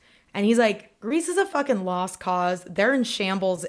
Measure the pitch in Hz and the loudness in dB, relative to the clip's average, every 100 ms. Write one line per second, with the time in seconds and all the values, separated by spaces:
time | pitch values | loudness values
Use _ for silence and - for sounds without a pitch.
0 | _ _ _ 202 208 233 220 196 - _ | _ _ _ 0 4 4 4 0 -10 _
1 | 214 320 339 359 392 285 285 214 185 180 | -4 -2 0 0 0 0 0 -2 -2 -2
2 | 185 - 185 180 180 180 - 180 220 269 | -4 -6 -2 0 0 -2 -6 0 2 2
3 | 233 - 190 196 190 175 | 0 -2 -2 0 0 -2